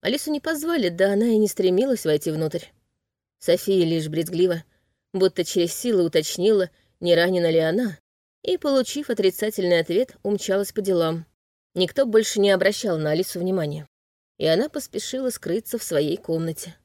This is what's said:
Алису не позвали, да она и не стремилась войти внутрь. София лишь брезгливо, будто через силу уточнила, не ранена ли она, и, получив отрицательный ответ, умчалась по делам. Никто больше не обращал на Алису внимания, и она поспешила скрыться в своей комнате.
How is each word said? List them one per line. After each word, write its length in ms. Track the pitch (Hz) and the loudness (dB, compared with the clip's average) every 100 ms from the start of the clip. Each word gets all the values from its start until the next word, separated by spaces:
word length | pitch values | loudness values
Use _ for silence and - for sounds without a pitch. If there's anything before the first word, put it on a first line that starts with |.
Алису 300 | - 277 - | -2 -4 -4
не 100 | 302 | -4
позвали, 480 | 320 320 320 339 190 | -4 -4 -2 0 -2
да 240 | 170 190 | 2 2
она 140 | 202 233 | 4 2
и 100 | 220 | 4
не 120 | 208 | 2
стремилась 560 | - 185 185 269 240 | 2 2 2 2 0
войти 260 | 160 151 165 | 0 0 0
внутрь. 340 | 156 160 170 - _ _ _ _ _ _ _ | -4 -4 -6 -10 _ _ _ _ _ _ _
София 460 | - 175 - 190 | 0 0 2 2
лишь 240 | 170 165 156 | 2 0 -2
брезгливо, 560 | 151 170 170 185 170 - _ _ _ _ | -4 -4 0 0 0 -6 _ _ _ _
будто 320 | 190 185 - | 0 0 0
через 300 | 170 185 170 | -2 0 -2
силу 300 | - 247 208 | -2 0 2
уточнила, 680 | 170 160 151 - 190 214 180 _ _ _ | 2 0 -2 -2 2 2 0 _ _ _
не 140 | 175 | 2
ранена 360 | 170 175 180 170 | 4 4 2 2
ли 80 | 160 | 2
она, 400 | 160 185 240 156 _ _ _ _ | 2 0 -2 -6 _ _ _ _
и, 160 | - 359 | -4 -2
получив 520 | 302 269 247 277 294 | 2 0 0 -4 -6
отрицательный 720 | 233 190 - 214 214 180 175 | 0 0 0 -6 -2 2 2
ответ, 360 | 165 175 254 - | 2 0 -2 -4
умчалась 500 | 202 202 - 196 196 | -4 -4 -2 -2 -2
по 80 | - | -4
делам. 460 | 196 180 160 165 165 _ _ _ _ | 0 0 0 -2 -8 _ _ _ _
Никто 320 | - 185 - 269 | -4 -4 0 2
больше 340 | 220 220 208 | 2 2 2
не 100 | 202 | 2
обращал 480 | 190 185 208 220 165 | 4 2 0 -4 -2
на 120 | 151 | 0
Алису 280 | 160 190 175 | -2 -2 -4
внимания, 500 | 180 190 151 151 147 _ _ _ _ _ | -4 -2 -4 -8 -14 _ _ _ _ _
и 80 | 156 | 0
она 220 | 165 294 | 2 0
поспешила 640 | 302 - 202 - 262 254 | -6 -8 -10 -8 -4 -4
скрыться 480 | - - 180 - 233 | -6 -4 -4 -4 -8
в 40 | |
своей 340 | - 156 147 165 | -2 -2 0 -4
комнате. 600 | - 160 165 160 - 165 | -4 -4 -4 -8 -14 -18